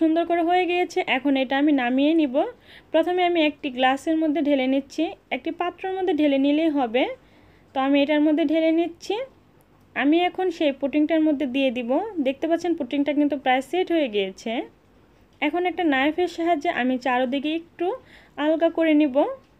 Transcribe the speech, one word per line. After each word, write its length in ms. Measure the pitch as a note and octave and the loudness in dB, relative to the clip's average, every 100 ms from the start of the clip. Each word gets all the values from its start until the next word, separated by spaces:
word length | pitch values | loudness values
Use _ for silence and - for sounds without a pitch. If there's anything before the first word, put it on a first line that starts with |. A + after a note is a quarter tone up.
সুন্দর 220 | D#4+ D#4+ E4+ | 0 2 0
করে 120 | E4+ E4 | 0 2
হয়ে 160 | F4+ F4+ | 2 2
গিয়েছে। 280 | F4 F4 F#4 E4+ B3 | 0 -2 -2 -2 -2
এখন 160 | C#4+ C4+ | 0 0
এটা 120 | C4 C#4 | 0 0
আমি 100 | D4 C#4 | 2 2
নামিয়ে 300 | A#3+ B3+ C#4+ E4 | 0 0 2 2
নিব। 140 | D4 C4 G#4 B4 - - - | 2 0 -2 -6 -20 -20 -4
প্রথমে 300 | D#4 E4 F4+ F4 | 0 0 0 0
আমি 120 | F4 D4+ | 2 0
একটি 180 | D4+ D4 B3 | -2 -8 -2
গ্লাসের 400 | C4 C4+ E4 D#4+ | 0 0 -2 0
মধ্যে 180 | D#4+ D4 D4 | 0 0 0
ঢেলে 180 | C#4+ B3+ | 2 2
নিচ্ছি, 320 | C4+ C#4 - E4 - _ B3+ | 0 -2 -4 -6 -6 _ -8
একটি 140 | - E4 | -6 -6
পাত্রের 320 | F4+ F4 F#4+ F#4+ | -6 -6 -6 -4
মধ্যে 180 | F#4 D4+ | -2 2
ঢেলে 180 | D4+ C#4 C#4 | 2 2 2
নিলেই 260 | D4 E4 C#4+ | 2 0 0
হবে। 260 | B3 A#3 F#4 B4+ _ - - _ _ | 0 0 -2 -4 _ -20 -20 _ _
তো 40 | C4+ C4+ | -4 0
আমি 100 | C#4+ | 2
এটার 180 | C#4+ D4+ D4+ | 2 2 2
মধ্যে 180 | D4+ D#4 | 2 2
ঢেলে 180 | D#4+ D#4+ D#4+ | 2 2 2
নিচ্ছি। 360 | E4+ E4+ - G4+ C5 - _ _ _ _ _ - | -2 -6 -6 -6 -8 -14 _ _ _ _ _ -2
আমি 200 | C4+ E4 F4+ | 2 2 2
এখন 180 | F4 F#4 E4 | 0 -4 0
সেই 160 | D#4 C#4 | -2 -2
পুডিংটার 400 | C#4 D4+ D4+ D#4+ D#4 | -2 0 2 2 2
মধ্যে 200 | C#4 C#4+ | 0 -2
দিয়ে 160 | B3 C4+ A#3+ | 0 0 -2
দিব। 140 | A#3 C#4 G#4+ F#4 C4 | -2 -2 -2 -4 -4
দেখতে 200 | C4+ D#4+ | -2 -2
পাচ্ছেন 220 | E4 F4 E4 | -2 0 -4
পুডিংটা 340 | B3+ C#4+ C#4+ C#4+ | -2 -2 0 0
কিন্তু 180 | D4 C#4+ | 0 0
প্রায় 180 | C4 B3+ C4 | 0 0 0
সেট 200 | F4 F#4 | -2 0
হয়ে 140 | E4+ C#4 | 0 0
গিয়েছে। 380 | G#3 G3 F#3+ - A#3 A4 - _ _ _ _ _ _ D4 | -2 -4 -6 -8 -8 -8 -14 _ _ _ _ _ _ -4
এখন 160 | E4+ F4+ | -2 -2
একটা 140 | E4+ E4+ | -2 0
নাইফের 360 | C4+ C#4+ D#4 F4+ F4 | 2 0 0 -2 -2
সাহায্যে 340 | E4+ E4+ B3 - | 0 0 0 -2
আমি 140 | B3 B3+ | -2 -2
চারদিকে 460 | C4+ B3 B3+ C#4 C#4+ E4 | 0 0 0 -2 -4 -6
একটু 260 | E4 - F4 C5 - - - - | -8 -6 -4 -6 -10 -20 -16 -4
আলগা 240 | D4 D#4+ E4 E4 | -2 2 0 2
করে 160 | E4 D4+ | 2 4
নিব, 160 | D4+ B3+ G4 C5+ - _ | 2 2 0 -2 -14 _